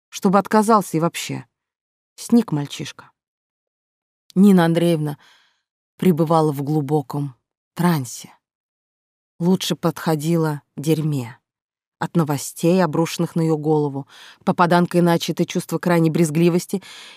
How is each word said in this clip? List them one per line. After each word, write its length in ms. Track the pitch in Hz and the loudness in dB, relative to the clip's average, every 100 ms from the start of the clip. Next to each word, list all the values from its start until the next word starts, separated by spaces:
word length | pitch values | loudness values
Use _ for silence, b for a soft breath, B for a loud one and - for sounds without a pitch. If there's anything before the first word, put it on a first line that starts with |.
| _ | _
чтобы 300 | - 196 196 | -2 2 2
отказался 580 | - 214 208 214 - 160 | 2 2 4 2 2 -2
и 40 | |
вообще". 460 | 165 - - 135 - _ _ _ _ _ _ - | -2 -4 -10 -10 -14 _ _ _ _ _ _ -14
Сник 340 | - 233 214 | 0 0 2
мальчишка. 640 | 147 139 - 143 - - _ _ _ _ _ _ _ _ _ _ _ _ | -4 -6 -10 -14 -16 -20 _ _ _ _ _ _ _ _ _ _ _ _
Нина 300 | 185 202 185 | 4 6 6
Андреевна 540 | 165 165 170 160 151 147 b b b b b _ _ - | 4 2 2 0 -2 -8 b b b b b _ _ -2
пребывала 560 | 185 156 160 160 156 | 0 2 2 2 2
в 100 | 139 | -2
глубоком 720 | 139 156 139 151 - 143 143 - _ _ _ | -2 -2 0 -4 -4 -8 -8 -12 _ _ _
трансе. 580 | - 175 156 123 - - _ _ _ _ _ _ _ _ _ _ - | -2 0 0 -4 -14 -20 _ _ _ _ _ _ _ _ _ _ -4
Лучше 380 | 170 185 - 165 | 0 0 -2 -2
подходила 840 | - - 170 156 156 170 156 147 _ - | -4 -2 -2 -2 0 -2 -2 -4 _ -6
дерьме. 640 | 147 156 151 139 117 - _ _ _ _ _ - | -2 0 0 -4 -6 -14 _ _ _ _ _ -10
От 160 | 170 170 | -4 -2
новостей, 680 | 147 139 - - 170 185 | 0 -2 -6 -4 0 2
обрушенных 540 | 165 160 165 - 165 170 | 0 -2 -4 -4 -4 -2
на 60 | |
её 140 | 160 156 | -2 -2
голову, 520 | 151 151 147 139 - B B B | 0 0 -2 -6 -12 B B B
попаданка 540 | - - 170 175 175 175 | -4 0 4 4 2 2
иначе 340 | 175 170 - | 2 2 -2
это 140 | 156 170 | -4 -4
чувство 320 | 180 - 165 | -4 -6 -4
крайней 320 | 180 170 160 | 0 2 2
брезгливости 720 | 156 160 156 170 175 - 190 B B B | 2 0 2 2 0 -4 -10 B B B